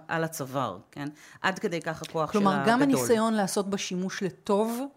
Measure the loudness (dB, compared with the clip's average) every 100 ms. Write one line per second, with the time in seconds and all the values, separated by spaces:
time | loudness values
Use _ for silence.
0 | -4 -2 -2 -4 -6 -2 -2 -6 -12 -10
1 | -10 -10 -20 -4 -4 -2 -4 -4 -6 -8
2 | -6 -4 0 2 4 4 4 4 4 4
3 | 4 4 4 2 0 0 -2 -2 -4 -4
4 | -4 -2 -4 -4 0 2 2 -2 -8